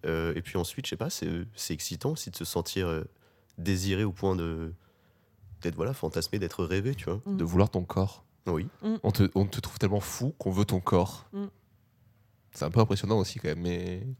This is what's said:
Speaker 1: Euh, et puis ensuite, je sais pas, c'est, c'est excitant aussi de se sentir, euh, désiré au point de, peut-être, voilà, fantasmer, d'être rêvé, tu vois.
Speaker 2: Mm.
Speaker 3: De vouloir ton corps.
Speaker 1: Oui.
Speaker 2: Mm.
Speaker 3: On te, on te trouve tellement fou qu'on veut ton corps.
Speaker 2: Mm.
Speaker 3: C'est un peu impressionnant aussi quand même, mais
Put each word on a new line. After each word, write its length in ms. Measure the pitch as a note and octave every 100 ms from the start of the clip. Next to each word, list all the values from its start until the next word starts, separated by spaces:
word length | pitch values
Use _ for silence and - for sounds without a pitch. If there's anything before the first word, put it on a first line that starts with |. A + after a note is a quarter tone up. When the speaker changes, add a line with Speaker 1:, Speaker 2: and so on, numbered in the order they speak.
| F2
Speaker 1:
Euh, 260 | D#2+ E2 D#2
et 60 |
puis 160 | - F#2+
ensuite, 300 | E2+ - -
je 20 |
sais 80 | E2+
pas, 140 | C#3+
c'est, 180 | - E2 E2+ F2
c'est 220 | - - D#2
excitant 380 | - E2+ C#3
aussi 180 | D#3 -
de 40 | -
se 100 | E2
sentir, 420 | F2 E2+ G2 F2+
euh, 160 | D#2+ - _ _ _ _ -
désiré 440 | F2 F#2 F#2+ F#2+ G#2+
au 60 |
point 240 | F2 G2 F2+
de, 380 | E2 D#2+ D#2+ F2 _ _ _ _ _ _ - -
peut-être, 160 | - D2+
voilà, 180 | G2+
fantasmer, 460 | C3+ - - - G#2
d'être 260 | F2 - E2+
rêvé, 300 | F#2+ A2+ C#3+
tu 100 | -
vois. 160 | G2 G3
Speaker 2:
Mm. 100 | G3
Speaker 3:
De 60 |
vouloir 260 | E2+ F2+ G#2
ton 140 | F#2+
corps. 400 | F2+ F#2+ G2 - _ _ -
Speaker 1:
Oui. 200 | D#2+ - -
Speaker 2:
Mm. 140 | G#3 A3
Speaker 3:
On 80 | A2+
te, 180 | - G2 G2
on 100 | G2
te 140 | -
trouve 180 | - -
tellement 220 | G2+ G2+
fou 340 | - - B2+ -
qu'on 100 | F#2+
veut 160 | F#2 G#2
ton 140 | F#2
corps. 480 | - F#2 F2+ - -
Speaker 2:
Mm. 140 | G2 G2+ _ _ _ _ _ _ _ _ _ _
Speaker 3:
C'est 120 | - C#2+
un 60 |
peu 80 | G2
impressionnant 400 | A2 G2 G2 A2
aussi 180 | F#2 -
quand 120 | D#2+
même, 120 | D#2
mais 420 | F2 F2 F2+ F2+ C3